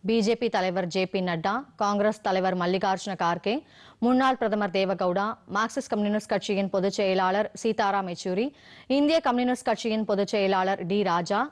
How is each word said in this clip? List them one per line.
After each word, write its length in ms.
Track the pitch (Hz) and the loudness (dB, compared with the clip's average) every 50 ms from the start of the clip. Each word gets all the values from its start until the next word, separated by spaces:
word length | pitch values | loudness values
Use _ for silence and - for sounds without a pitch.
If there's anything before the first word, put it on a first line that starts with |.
| - 185 | -2 0
பி 120 | 226 233 | 0 2
ஜே 140 | 208 208 233 | 2 2 0
பி 120 | 226 247 226 | 0 -2 -2
தலைவர் 380 | - 208 185 185 175 185 185 175 156 | -2 0 -2 0 -2 -2 -4 -2 -2
ஜே 120 | 190 185 | -2 -2
பி 140 | 185 - 196 | -2 -2 -2
நட்டா, 300 | 185 180 170 165 160 196 208 240 285 - - | -2 -2 -4 -2 -2 -4 -4 -4 -6 -10 -6
காங்கிரஸ் 460 | - 220 202 208 202 202 214 214 214 | -2 -2 0 0 2 2 0 0 -2
தலைவர் 340 | - 214 185 190 185 185 185 185 | -2 -2 0 0 0 0 0 0
மல்லிகார்ஜுன 560 | 175 175 185 190 190 196 190 185 - 208 190 175 | 0 0 0 0 0 -2 -2 -2 -4 -8 -6 -2
கார்கே, 320 | 180 170 170 175 - 202 220 302 - _ - - - - - _ | -2 -2 -2 -2 -2 -4 -4 -4 -6 _ -20 -20 -20 -20 -8 _
முன்னாள் 380 | - 240 254 254 269 262 262 254 | 0 2 4 4 4 2 2 2
பிரதமர் 340 | 240 220 202 214 208 202 170 196 | 0 0 0 0 -2 0 0 0
தேவகவுடா, 500 | 196 185 196 - 190 180 180 190 196 214 226 - _ - 185 | 0 0 0 0 0 0 0 0 -2 -2 -4 -8 _ 0 2
மார்க்சிஸ்ட் 380 | 202 220 226 - 277 247 - - | 2 2 2 -2 -6 -4 -2 -2
கம்யூனிஸ்ட் 360 | 208 208 208 208 214 208 - | 0 0 0 0 -2 -2 0
கட்சியின் 400 | 214 196 - - 208 190 196 190 | -2 -2 0 0 0 0 0 0
பொதுச் 280 | - 196 180 196 190 - | 0 2 0 0 0 2
செயலாளர் 520 | 208 190 190 190 190 185 185 202 214 - - - | 2 2 2 2 2 2 2 0 0 -2 -4 -4
சீதாராம் 480 | - 226 214 - 220 196 196 202 190 180 | -2 -2 0 2 2 2 2 0 -2 -4
யெச்சூரி, 340 | 175 - - 190 185 190 240 285 - - - - - - - _ | -8 -8 -4 -4 -2 -2 -2 -2 -4 -12 -20 -20 -20 -20 -4 _
இந்திய 320 | 254 277 285 294 320 330 | 2 2 4 4 4 2
கம்யூனிஸ்ட் 460 | 311 277 240 247 247 247 247 - - | 2 2 0 2 2 0 0 -2 0
கட்சியின் 380 | - 220 - - 226 214 220 214 | -2 -2 -2 -2 -2 -2 -2 0
பொதுச் 220 | - 208 190 202 196 | 0 0 0 0 0
செயலாளர் 580 | - 208 196 190 196 185 185 190 196 196 190 | 0 0 2 2 2 2 2 0 -2 -2 -2
டி 180 | 170 196 208 202 | -2 0 0 2
ராஜா 360 | 190 170 175 175 - 202 208 254 302 | 2 0 0 0 0 -2 -2 -2 -4